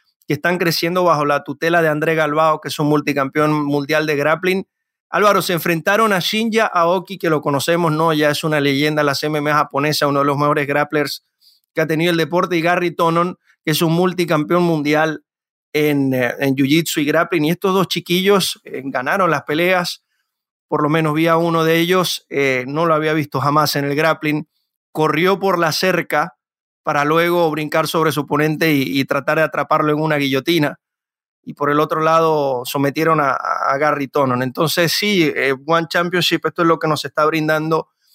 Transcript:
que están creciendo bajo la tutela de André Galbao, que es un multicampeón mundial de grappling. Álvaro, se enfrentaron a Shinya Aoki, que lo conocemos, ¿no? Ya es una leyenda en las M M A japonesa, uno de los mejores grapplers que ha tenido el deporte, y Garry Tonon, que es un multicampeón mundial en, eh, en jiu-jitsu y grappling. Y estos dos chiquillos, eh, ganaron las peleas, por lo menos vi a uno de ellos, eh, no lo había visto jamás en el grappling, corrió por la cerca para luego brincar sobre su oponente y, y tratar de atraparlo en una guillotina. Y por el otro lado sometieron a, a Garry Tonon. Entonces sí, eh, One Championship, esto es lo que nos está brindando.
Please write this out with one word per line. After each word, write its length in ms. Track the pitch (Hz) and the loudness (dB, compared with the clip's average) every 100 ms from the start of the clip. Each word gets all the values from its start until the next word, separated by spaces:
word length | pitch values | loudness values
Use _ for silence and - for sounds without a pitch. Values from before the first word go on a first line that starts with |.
| _ _ - | _ _ -6
que 80 | |
están 220 | 147 175 180 | -2 0 0
creciendo 480 | 180 160 165 185 | 0 -2 -2 0
bajo 220 | 180 147 147 | 2 2 2
la 160 | 143 | -2
tutela 400 | 143 143 165 170 | -2 -4 0 2
de 60 | 160 | 2
André 260 | 151 156 | 0 0
Galbao, 460 | 160 151 151 160 151 | 0 0 2 2 0
que 80 | 151 | -4
es 100 | - | -2
un 80 | 147 | 2
multicampeón 800 | 147 151 143 135 151 151 151 | 2 0 -2 -2 0 0 0
mundial 420 | 143 143 139 156 156 | 0 -2 0 -2 0
de 100 | 143 | 0
grappling. 500 | 147 165 185 190 - _ _ _ _ | 0 0 0 -2 -4 _ _ _ _
Álvaro, 320 | 175 208 190 | 2 4 2
se 100 | 170 | 0
enfrentaron 640 | 170 - 165 175 208 220 | -2 -2 -2 0 2 2
a 60 | 190 | 2
Shinya 460 | - 214 226 220 220 | 0 -2 0 0 0
Aoki, 520 | 180 170 185 175 190 | 2 2 0 -4 -6
que 100 | 175 | -2
lo 140 | 151 | 0
conocemos, 500 | 147 143 - 170 170 | 0 -2 0 0 0
¿no? 220 | 151 165 | 0 0
Ya 160 | 156 147 | 2 2
es 140 | 147 | 0
una 160 | 165 151 | -2 0
leyenda 420 | 143 135 151 151 | 0 0 0 2
en 40 | 143 | 0
las 160 | 135 | 0
M 120 | 151 156 | -2 -2
M 120 | 147 | 0
A 60 | 151 | 0
japonesa, 500 | 147 139 151 147 147 | 0 0 -2 0 0
uno 140 | 143 | 2
de 40 | |
los 140 | 143 139 | 0 2
mejores 280 | 147 151 139 | 2 0 0
grapplers 600 | 143 147 151 143 - _ _ _ _ _ | -2 0 -2 -2 -6 _ _ _ _ _
que 80 | - | -4
ha 40 | 156 | -2
tenido 260 | 160 175 | 0 0
el 40 | 165 | 0
deporte, 400 | 151 175 180 170 | 0 0 0 0
y 60 | |
Garry 300 | 165 175 175 | 0 0 -2
Tonon, 440 | 165 170 165 175 - _ _ | 0 0 2 0 -4 _ _
que 100 | - | -4
es 100 | 151 | 0
un 100 | 170 | 2
multicampeón 680 | 165 185 175 170 156 151 175 | 2 2 0 0 0 2 2
mundial 640 | 175 160 147 151 160 151 _ _ _ _ _ | 2 0 0 2 2 -2 _ _ _ _ _
en, 400 | 151 151 143 135 | 0 0 2 0
eh, 180 | 127 123 - | 0 -2 -2
en 160 | 139 | -2
jiu-jitsu 480 | 135 135 156 160 - | 0 2 2 0 -2
y 20 | |
grappling. 400 | 147 156 170 175 | 0 0 0 0
Y 60 | 151 | 0
estos 240 | 175 196 | 0 0
dos 140 | 190 175 | 0 0
chiquillos, 680 | 175 - 180 190 202 - - | -4 -2 0 4 2 2 -6
eh, 160 | - 131 | -12 -10
ganaron 460 | 135 131 131 196 175 | -8 -6 -2 0 0
las 120 | 147 | 0
peleas, 640 | - 151 180 185 175 - _ _ _ _ _ _ - | -2 -2 0 0 -2 -8 _ _ _ _ _ _ -6
por 160 | 147 | -2
lo 40 | 147 | 0
menos 260 | 160 156 | 0 0
vi 120 | 151 165 | 0 2
a 100 | 165 | 2
uno 280 | 170 165 | 0 0
de 140 | 160 165 | 2 2
ellos, 460 | 170 185 170 - - | 2 0 0 -4 -6
eh, 340 | 143 139 131 127 | -2 0 0 -4
no 180 | 147 170 | -2 0
lo 80 | |
había 180 | 156 156 | 0 0
visto 280 | 156 143 139 | -2 -2 -2
jamás 340 | 139 151 147 | 0 2 0
en 120 | 147 143 | 0 -2
el 100 | 143 | 0
grappling, 500 | 160 156 151 151 151 _ _ _ _ | 0 0 -2 -4 -6 _ _ _ _
corrió 480 | - 156 147 180 196 | -2 0 2 0 0
por 180 | 196 175 | 0 0
la 140 | 165 | 0
cerca 640 | - 190 170 - 147 170 - _ _ _ _ | 0 0 0 0 -2 -2 -6 _ _ _ _
para 200 | - 147 | -4 -2
luego 460 | 147 165 170 175 165 | 0 2 2 2 0
brincar 380 | 151 151 160 156 | -2 -2 -2 -2
sobre 240 | 175 160 | 0 0
su 80 | 143 | -2
oponente 520 | 139 143 156 151 160 | -2 0 0 0 0
y, 280 | 147 135 135 | 0 0 -2
y 40 | |
tratar 340 | 131 139 135 156 | -2 -2 0 0
de 60 | |
atraparlo 480 | 156 151 143 151 151 | 0 -2 0 0 2
en 80 | 151 | 0
una 160 | 156 147 | 0 0
guillotina. 640 | 139 135 131 170 147 - _ _ _ _ _ _ | 0 0 0 2 0 -4 _ _ _ _ _ _
Y 120 | - | -18
por 160 | - 143 | -6 -2
el 100 | 147 | 0
otro 200 | 151 160 | 0 0
lado 600 | 160 165 165 156 139 123 | 2 2 2 2 0 -4
sometieron 560 | 127 143 139 143 160 160 | -4 -2 -2 0 0 2
a, 120 | 139 | 0
a 440 | - - - - 139 | -2 -2 -2 -2 0
Garry 300 | 151 147 139 | 0 -2 -2
Tonon. 340 | 151 135 123 | -2 0 0
Entonces 500 | 127 123 160 - 165 | -4 -2 -2 0 0
sí, 380 | - 208 196 151 | 0 0 2 2
eh, 200 | 123 131 135 143 | 0 -2 -2 -2
One 200 | 165 165 | -2 0
Championship, 520 | 180 175 180 160 165 | -2 -2 0 0 -2
esto 180 | 160 - | -4 0
es 60 | 165 | 0
lo 100 | 156 | 2
que 80 | 156 | 0
nos 180 | 151 | -2
está 200 | 139 - | -4 0
brindando. 640 | 151 160 156 156 156 160 - _ _ | 0 2 0 -2 0 -2 -4 _ _